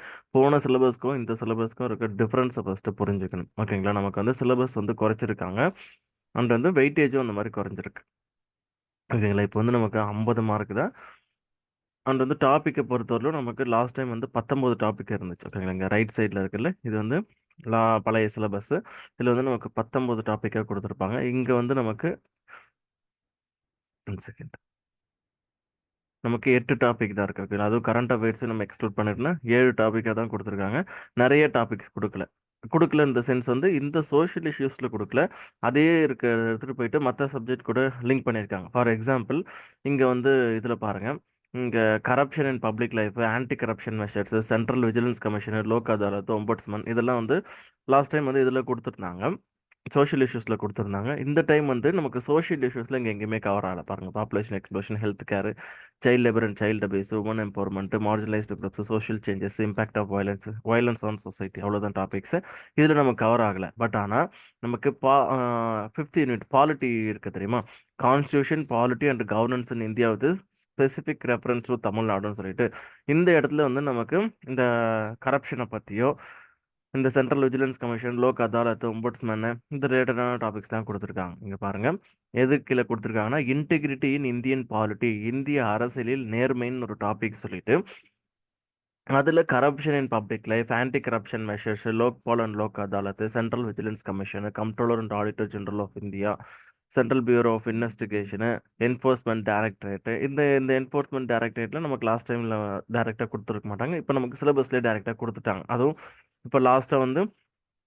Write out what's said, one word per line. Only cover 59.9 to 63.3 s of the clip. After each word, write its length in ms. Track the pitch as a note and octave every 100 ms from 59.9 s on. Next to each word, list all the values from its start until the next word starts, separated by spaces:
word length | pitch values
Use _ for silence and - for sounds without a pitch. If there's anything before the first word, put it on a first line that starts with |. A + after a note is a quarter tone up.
| G#2+
of 60 | G2+ G2
violence, 280 | G2 G2+ G#2+ G#2+
violence 380 | A2+ A#2 A#2+ A2+
on 160 | G#2+ G#2+ -
society, 340 | - G2 -
அவ்வளவுதான் 340 | G2+ G#2 G#2 G2
டாபிக்ஸ். 360 | F#2+ G2 - F3 - - - -
இதுல 120 | D#3
நமக்கு 300 | D3 C#3 G#2+
கவர் 140 | A2+